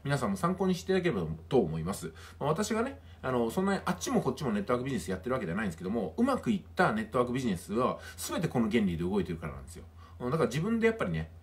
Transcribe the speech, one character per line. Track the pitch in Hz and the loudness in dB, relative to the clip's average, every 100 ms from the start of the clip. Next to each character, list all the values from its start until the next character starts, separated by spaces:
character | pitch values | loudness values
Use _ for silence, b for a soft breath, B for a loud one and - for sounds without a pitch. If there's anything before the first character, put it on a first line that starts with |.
皆 | 139 139 | -2 0
さ | 107 | 0
ん | |
も | 98 | 0
参 | 175 185 | 0 2
考 | 190 | 2
に | |
し | 180 | 2
て | - | 2
い | |
た | 185 | 2
だ | |
け | 175 | 2
れ | |
ば | 101 78 80 - | 0 -2 -6 2
と | 127 | 4
思 | 85 80 | 4 0
い | |
ま | 82 | -4
す。 | 101 - B B B | -4 -8 B B B
ま | 139 | 0
あ、 | |
私 | 156 208 | 0 2
が | 220 | 0
ね、 | 269 - B B | -2 -6 B B
あ | 135 | -2
の、 | 127 113 | 2 2
そ | 185 | 2
ん | 196 | 2
な | |
に | 196 | 0
あ | - | -2
っ | - | -4
ち | - | 0
も | 233 | 2
こ | 139 | 2
っ | |
ち | - | -2
も | 131 | -2
ネ | 104 | -2
ッ | |
ト | 98 | 0
ワ | 123 | 0
ー | |
ク | |
ビ | 135 | 0
ジ | 117 | -2
ネ | |
ス | 85 | -2
や | 90 | -4
っ | |
て | 123 | -2
る | |
わ | 127 | -2
け | 90 | -2
で | |
は | 95 | -2
な | |
い | 110 | -2
ん | |
で | |
す | 80 | -4
け | |
ど | 90 | -4
も、 | 117 - - | -2 -2 0
う | |
ま | 262 247 | 2 2
く | - | 0
い | 98 | -2
っ | - - | -2 2
た | 170 | 2
ネ | 110 | 2
ッ | 107 | 0
ト | 127 | 0
ワ | |
ー | 123 | 2
ク | |
ビ | 127 | 0
ジ | 123 | 0
ネ | 85 | -2
ス | - | -2
は | 107 120 - B B | 0 2 0 B B
全 | - 285 | -6 -2
て | 165 | 0
こ | 127 | 2
の | 110 | 2
原 | 113 | 4
理 | 98 82 | 4 2
で | |
動 | 90 101 | 0 0
い | |
て | 90 | 0
る | 80 | -4
か | 78 | -6
ら | |
な | 67 | -10
ん | |
で | 67 | -12
す | 82 | -16
よ。 | - B B B | -18 B B B
だ | 123 | -2
か | 160 | 2
ら | 117 | 2
自 | 135 | 2
分 | 196 226 | 0 4
で | 226 | 4
や | |
っ | 226 | 4
ぱ | |
り | 95 | 0
ね、 | 80 80 - | -2 -4 -10